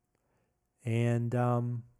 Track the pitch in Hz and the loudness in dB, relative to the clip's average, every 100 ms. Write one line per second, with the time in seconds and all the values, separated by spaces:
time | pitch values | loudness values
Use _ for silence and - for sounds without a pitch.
0 | _ _ _ _ _ _ _ _ 120 113 | _ _ _ _ _ _ _ _ -2 0
1 | 120 120 120 123 123 123 120 120 - _ | 2 0 0 0 2 0 0 -6 -10 _